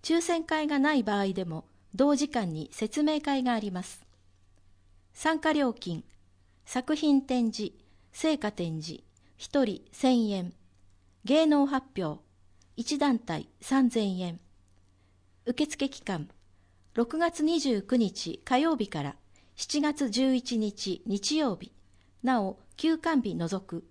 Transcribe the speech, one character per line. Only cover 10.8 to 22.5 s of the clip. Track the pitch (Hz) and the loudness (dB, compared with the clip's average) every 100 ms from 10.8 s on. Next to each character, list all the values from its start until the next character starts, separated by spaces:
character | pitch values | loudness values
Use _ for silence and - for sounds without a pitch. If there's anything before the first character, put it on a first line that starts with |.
| - - _ _ - | -20 -20 _ _ 2
芸 | 294 320 | 4 6
能 | 294 277 | 4 4
発 | 269 - - | 0 -4 -6
表、 | 170 147 _ _ - _ _ - | -6 -6 _ _ -20 _ _ -10
一 | 233 285 | -4 0
団 | 285 233 | 2 2
体 | - 160 - _ | -2 -6 -6 _
三 | - 269 254 | -2 2 4
千 | 226 202 185 | 2 -2 -2
円。 | 180 165 - - _ _ _ _ _ _ _ _ - | -6 -10 -16 -20 _ _ _ _ _ _ _ _ -6
受 | 247 302 | -2 -2
付 | - 277 | -2 -4
期 | 277 | -4
間、 | - 180 147 - _ _ _ _ _ | -6 -6 -6 -14 _ _ _ _ _
六 | - 233 320 | -2 -2 0
月 | 339 330 | -2 0
二 | 302 330 | 0 2
十 | 277 214 | 2 -2
九 | 196 247 | 2 2
日 | 208 - 170 - - | 2 -2 -10 -10 0
火 | 254 | 2
曜 | 320 302 | 2 0
日 | 196 | -2
か | 160 | -4
ら | 143 - _ - _ - | -6 -8 _ -20 _ -14
七 | - 294 | -4 0
月 | 294 294 269 | 0 0 -2
十 | 208 262 | 2 2
一 | 262 254 233 | 2 0 -2
日 | 214 202 - 180 - | -2 -4 -6 -6 -4
日 | 196 196 302 | -4 -2 0
曜 | 285 180 | 0 -2
日、 | - - _ _ _ _ | -10 -20 _ _ _ _
な | 247 247 | 0 0
お、 | 196 | 0